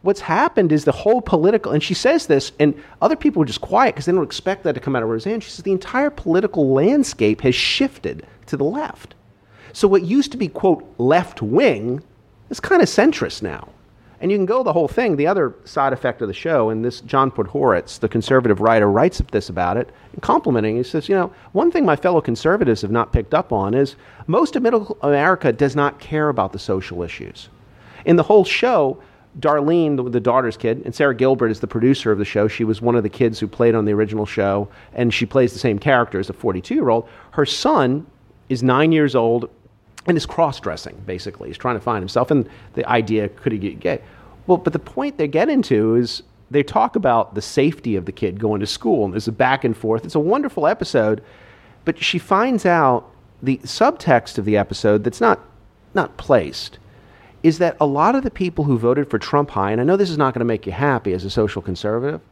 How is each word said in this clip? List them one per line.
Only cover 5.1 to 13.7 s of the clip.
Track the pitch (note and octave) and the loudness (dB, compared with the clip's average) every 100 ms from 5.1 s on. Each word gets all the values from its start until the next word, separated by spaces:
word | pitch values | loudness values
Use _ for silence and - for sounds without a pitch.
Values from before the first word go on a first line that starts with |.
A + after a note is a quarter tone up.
| A2+ A#2+ A3 | -4 -4 -6
She | - | -8
says, | - | -10
"The | F#3 | -4
entire | F#3+ - B3+ C#4+ | -4 -2 -2 -2
political | D4 - E3+ G#3+ F#3+ C#3 | -2 0 2 2 2 2
landscape | C3 F3 D4 C4 - G#2+ G#2+ | 4 4 4 0 2 0 2
has | C3 B2 | 2 2
shifted | - - - - - - - - - | -2 0 -2 -2 -10 -10 -16 -20 -10
to | C3+ | -4
the | |
left. | C#3+ B3+ D4+ - - - _ _ _ _ - | -2 -2 -8 -12 -20 -20 _ _ _ _ -20
So | - G3+ | 0 4
what | F#3+ | 4
used | F3 C4 C4+ | 2 0 0
to | B3 | -4
be, | F#3 | -6
quote, | - F#3+ D#3+ - - | 0 0 0 -2 -2
left-wing | B2 E3 F3 - G#2+ C#3+ B3+ A2+ A2+ C3+ - _ _ _ - | 2 2 0 -8 -2 2 2 0 -4 -6 -10 _ _ _ -14
is | C#4 | -12
kinda | - F#4 A3+ | 0 2 4
centrist | - C#4 D4 A2 - | 4 2 2 -6 -6
now." | G#2 C#2+ - | -10 -10 -16